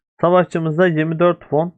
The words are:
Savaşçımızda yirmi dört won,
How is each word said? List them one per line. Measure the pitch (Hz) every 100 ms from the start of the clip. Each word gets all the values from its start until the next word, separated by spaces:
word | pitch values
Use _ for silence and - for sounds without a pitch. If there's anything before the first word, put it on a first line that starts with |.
| _ _
Savaşçımızda | 165 180 170 170 160 156 185
yirmi | 156 156 165
dört | 175 170
won, | - 143 175